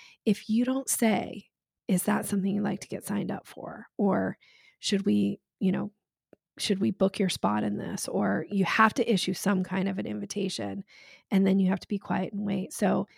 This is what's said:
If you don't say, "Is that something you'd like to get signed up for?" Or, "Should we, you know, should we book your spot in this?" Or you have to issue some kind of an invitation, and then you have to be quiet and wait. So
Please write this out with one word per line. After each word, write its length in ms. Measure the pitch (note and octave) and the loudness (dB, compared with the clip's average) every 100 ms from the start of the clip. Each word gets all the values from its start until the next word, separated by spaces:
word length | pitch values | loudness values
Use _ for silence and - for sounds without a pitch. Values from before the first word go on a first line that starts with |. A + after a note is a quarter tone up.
| - - | -20 -4
If 240 | - G3+ - | 0 0 0
you 140 | A3 | 0
don't 240 | B3 C4 C4+ | 2 0 -2
say, 560 | - A3+ G3+ - - - _ _ _ - | 2 2 2 -2 -8 -14 _ _ _ 0
"Is 180 | F#3 | 0
that 220 | - G#3 G#3 | 2 0 0
something 260 | G3+ G3 | 0 0
you'd 120 | G3+ | 0
like 160 | G#3 G3 | 0 -4
to 80 | - | -6
get 160 | - - | -8 -4
signed 240 | G3+ - | -4 -2
up 160 | G3+ - | -6 -10
for?" 400 | - - - - - | -14 -12 -14 -12 0
Or, 400 | G3+ F#3+ F#3+ - _ _ _ _ | 2 2 0 -6 _ _ _ _
"Should 260 | - G3 G3 | -2 0 2
we, 320 | G#3 G3+ G3+ _ - | 2 2 -2 _ -2
you 100 | F#3+ | 0
know, 220 | - G#3 - _ _ _ - _ - | 0 -2 -10 _ _ _ -20 _ -6
should 220 | - F#3+ | -2 0
we 100 | A3 | 0
book 300 | G3 G3 - | 2 0 2
your 80 | F#3+ | -2
spot 340 | - G#3 G#3+ | 0 0 0
in 160 | G#3 G#3 | -2 -4
this?" 300 | - G3 - | -6 -8 -4
Or 380 | F#3+ G3+ G3+ - | 0 0 0 -2
you 140 | G3+ | 0
have 300 | F3+ - A3 | 2 4 4
to 180 | - A#3 | 4 2
issue 200 | G3 - | 2 0
some 280 | F#3+ F#3+ F#3+ | -2 0 0
kind 260 | F3+ F#3+ G3 | 0 -2 -2
of 120 | G3 | -2
an 60 | G#3 | -6
invitation, 760 | G#3 G3+ G3+ F#3+ - G3+ G3 - - - - - | -6 -6 -4 -4 -4 -6 -8 -12 -18 -20 -20 0
and 160 | G3 F#3+ | 2 4
then 140 | G3 | 4
you 80 | F#3 | 4
have 120 | F#3+ | 0
to 80 | - | -2
be 100 | G3+ | -6
quiet 340 | - G3 F#3+ | -2 -2 -2
and 120 | G3+ | -4
wait. 280 | G#3 G3+ F#3 | -4 -2 -4
So 340 | - G3+ G3 G3+ | 0 2 2 -2